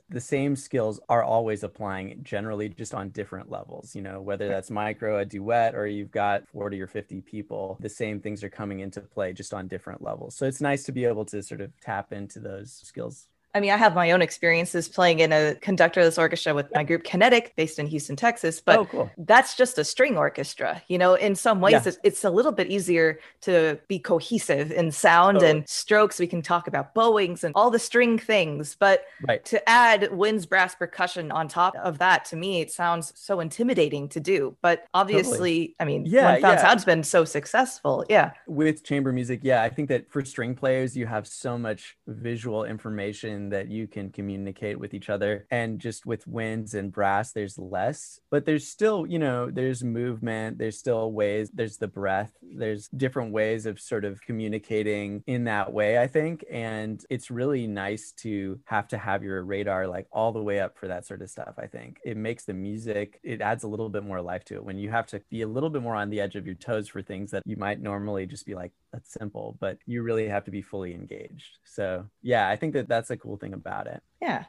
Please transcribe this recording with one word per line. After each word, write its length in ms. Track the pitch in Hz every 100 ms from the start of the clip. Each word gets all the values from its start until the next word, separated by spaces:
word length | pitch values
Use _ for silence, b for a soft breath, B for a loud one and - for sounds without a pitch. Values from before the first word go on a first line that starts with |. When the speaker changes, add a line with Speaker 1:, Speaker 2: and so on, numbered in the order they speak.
| _
Speaker 1:
the 120 | 120
same 340 | - 139 139
skills 460 | 135 - 131 110 101 -
are 140 | 117
always 400 | - 113 113 104
applying 580 | 101 - 104 95 95 -
generally 460 | - 101 110 104 107
just 260 | - 110
on 140 | - 98
different 420 | 104 98 92 -
levels, 440 | 101 - 85 -
you 80 | 104
know, 180 | 95 95
whether 260 | 98 98 101
Speaker 2:
Right. 80 |
Speaker 1:
that's 160 | 95 -
micro, 480 | 107 104 107 110 104
a 60 |
duet, 500 | 98 101 104 117 113
or 120 | 110 104
you've 240 | 104 101
got 360 | 107 101 98 -
forty 320 | - 101 98
or 60 | 95
fifty 340 | 107 - 92
people, 560 | - 107 101 107 95 95
the 80 | 107
same 320 | - 110 104
things 240 | 104 104
are 60 | 101
coming 300 | - 104 98
into 200 | 98 101
play 320 | 101 - 92
just 200 | 92 -
on 140 | 104 92
different 360 | 92 - -
levels. 340 | - 107 127 -
So 100 | 135
it's 140 | 131
nice 240 | 147 139
to 80 | -
be 120 | 127 120
able 180 | 107 107
to 160 | 104
sort 180 | 98 104
of 120 | 98 -
tap 320 | - 101 -
into 260 | 101 101 -
those 340 | 113 98 120
skills. 560 | - - 127 117 135 _ _ _
Speaker 2:
I 60 | 208
mean, 100 | 202
I 80 | 208
have 160 | 226
my 160 | 175 170
own 100 | 180
experiences 680 | 165 - 170 165 170 175 165
playing 340 | - 180 160
in 120 | 160
a 220 | 156 151 -
conductorless 560 | - 185 170 185 165 165
orchestra 340 | 160 170 -
with 140 | 143 139
my 100 | 151
group 200 | 151 170
Kinetic, 500 | - 180 233 240 233 -
based 220 | 160 -
in 80 | 147
Houston, 280 | 151 -
Texas, 460 | 139 - 175 160 160
but 180 | - 220
Speaker 1:
Oh, 60 |
cool. 260 | 202 - 107 -
Speaker 2:
that's 400 | 156 233 262 -
just 220 | 247 -
a 60 |
string 340 | 151 - 277 180
orchestra. 640 | 147 - 175 - - 175 -
You 100 | 180
know, 160 | 180
in 200 | 180 202
some 280 | 190 240 202
ways, 100 | 190
Speaker 1:
Yeah. 100 | 220 123
Speaker 2:
it's, 120 | -
it's 200 | 202 -
a 40 | 202
little 240 | 175 285
bit 140 | 202 180
easier 520 | 196 175 170 160 156 B _
to 360 | - 175 160 147 -
be 100 | 190
cohesive 720 | - 170 - 226 - 143 151
in 200 | 170 165
sound 460 | 143 170 170 185 196
Speaker 1:
Totally. 140 | 165
Speaker 2:
and 160 | 156 147
strokes. 480 | - - 214 214 -
We 80 | 175
can 160 | 175
talk 260 | 156 175 -
about 240 | 139 139
bowings 520 | 226 233 214 180 175
and 100 | 170
all 160 | 165 233
the 80 | 220
string 400 | - 240 240 226
things, 580 | - 214 160 147 147 -
but 260 | 196 190 - B 131
Speaker 1:
Right. 160 | 110 -
Speaker 2:
to 200 | 220 -
add 460 | 240 233 214 196
winds, 320 | 185 208 220
brass, 300 | 165 190 185
percussion 580 | - 175 - 175 180 156
on 160 | 151 156
top 260 | 175 180 -
of 200 | 185 147
that, 300 | 180 175 -
to 100 | 160
me, 240 | 185 180
it 100 | 147
sounds 440 | - 170 170 156 -
so 240 | - 190
intimidating 720 | 165 - 240 196 147 143 143
to 100 | 170
do. 340 | 156 185 135 -
But 200 | 175 170 -
Speaker 1:
Totally. 0 |
Speaker 2:
obviously, 840 | 180 196 208 254 - 180 165 160 -
I 60 | 156
mean, 180 | -
Speaker 1:
Yeah, 280 | 156 240 233
Speaker 2:
One 100 | 131
Found 160 | 190 180
Speaker 1:
yeah. 40 |
Speaker 2:
Sound's 220 | 180 226
been 200 | 185 165
so 200 | 147 180
successful. 800 | 160 151 - 220 254 - 143 131 -
Yeah. 220 | 208 147 - -
Speaker 1:
With 380 | 147 156 156
chamber 280 | - 143 135
music, 260 | 127 123 120
yeah, 200 | 131 123
I 80 | 113
think 180 | 127 139
that 220 | 123 -
for 120 | 147 135
string 280 | - 120
players, 400 | 123 131 131 131
you 120 | 127 113
have 200 | 110 107
so 300 | - 127 120
much 400 | 113 107 - - -
visual 580 | 110 120 117 117 110 110
information 800 | 107 110 107 101 104 113 104 101
that 220 | 101 101
you 180 | 110 107
can 240 | 107 98
communicate 640 | - 101 98 98 95 104 104
with 160 | 101
each 160 | 101 -
other. 380 | 101 101 104 -
And 260 | 120 113 110
just 260 | 117 110
with 220 | - 113 -
winds 480 | 113 110 113 107
and 160 | 107 98
brass, 400 | 98 98 98 117
there's 260 | 110 98 -
less, 640 | 92 95 110 156 - - _
but 160 | 147
there's 220 | 143 151 139
still, 400 | - 214 208 160
you 140 | 170
know, 320 | 147 123 123
there's 320 | 131 131 123
movement, 760 | 123 117 123 113 117 110 110 117
there's 180 | 113 104
still 360 | - 113 113
ways, 400 | 107 104 107 107
there's 220 | 107 113 -
the 100 | 104
breath, 500 | 98 98 95 107 _
there's 460 | - - 110 107 -
different 420 | 131 131 131 113
ways 320 | 107 110 113
of 140 | 110 101
sort 260 | - 113
of 160 | 101 98
communicating 1000 | - 113 110 107 - 110 107 104 104 101 -
in 160 | 123
that 280 | 120 104 98
way, 240 | 107 104 120
I 120 | 127
think. 360 | 156 156 165 -
And 540 | 120 113 110 107 104 -
it's 220 | 123 -
really 380 | 120 131 135 113
nice 420 | 101 98 107 - -
to 360 | 113 101 98 110
have 240 | - 107 101
to 100 | 107
have 240 | 101 98
your 220 | 98 95
radar, 420 | 92 101 101 92 92
like, 220 | 90 95
all 220 | - 113
the 100 | 110
way 160 | 104 101
up 180 | 92 -
for 120 | 92
that 180 | 90 -
sort 160 | 92
of 80 | 90
stuff, 240 | - - -
I 120 | -
think. 320 | - 123 -
It 120 | - 107
makes 300 | 110 120 -
the 80 |
music, 640 | 95 98 107 113 104 104 _
it 180 | - 110
adds 220 | 104 117
a 60 | 110
little 220 | 107 110
bit 120 | 101
more 180 | 101 92
life 240 | 87 90 -
to 100 | 101
it 80 |
when 120 | 104 95
you 140 | 104
have 160 | 113 113
to 120 | 101 -
be 120 | 113
a 40 | 110
little 240 | 117 160
bit 120 | 147
more 120 | 117
on 160 | 110 104
the 100 | 104
edge 140 | 101
of 120 | 101 92
your 100 | 92
toes 320 | - 110 104
for 120 | 107
things 300 | 98 95 101
that 140 | 98 -
you 100 | 101
might 240 | 98 104
normally 460 | 104 101 104 101 95
just 180 | -
be 120 | - 92
like, 160 | 90 - _
"That's 200 | 123 -
simple," 440 | - 104 - - 117
but 180 | 98 - -
you 160 | 120
really 240 | 117 113 110
have 180 | 101 101
to 40 |
be 120 | 101
fully 320 | 92 98 92
engaged. 640 | 87 98 101 - - - _
So 440 | _ - 98 92 104 _
yeah, 260 | - 120 98
I 80 | 107
think 160 | 160
that 160 | 143 107
that's 220 | 113 -
a 60 | 123
cool 200 | 113 101
thing 160 | 104
about 340 | 98 95 101 -
it. 160 | - _ _
Speaker 2:
Yeah. 220 | 330 -